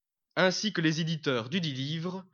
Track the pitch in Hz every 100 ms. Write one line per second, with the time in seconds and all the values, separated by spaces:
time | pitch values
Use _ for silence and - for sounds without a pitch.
0 | _ _ _ - 185 180 214 175 160 156
1 | 165 160 143 123 113 185 160 131 139 165
2 | 175 185 -